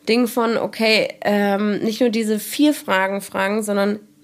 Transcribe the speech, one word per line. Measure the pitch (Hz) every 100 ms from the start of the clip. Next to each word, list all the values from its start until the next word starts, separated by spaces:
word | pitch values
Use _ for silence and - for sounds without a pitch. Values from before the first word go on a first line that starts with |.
| -
Ding | 233 240
von, | 240 226 226
okay, | - - 220 220 - -
ähm, | - 208 202 196 208 202
nicht | 226 220
nur | 247
diese | 220 214 214
vier | 214 - 294
Fragen | 294 - 190 190 196
fragen, | 196 190 196 214
sondern | 208 202 202 214 - _